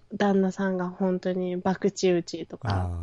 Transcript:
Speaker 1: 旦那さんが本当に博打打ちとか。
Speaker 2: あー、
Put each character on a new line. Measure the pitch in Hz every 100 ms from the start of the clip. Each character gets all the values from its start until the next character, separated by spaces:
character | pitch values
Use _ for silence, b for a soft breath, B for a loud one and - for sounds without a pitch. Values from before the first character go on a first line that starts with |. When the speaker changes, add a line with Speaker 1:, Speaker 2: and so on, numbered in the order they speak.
| -
Speaker 1:
旦 | 202 202 196
那 | 190
さ | 185 196
ん | 185
が | 180
本 | 180 190 180
当 | 185
に | 185 180 180
博 | 190 180 202
打 | - 185
打 | 175
ち | - 165 170
と | -
か。 | 107 98
Speaker 2:
あ | 90
ー、 | 87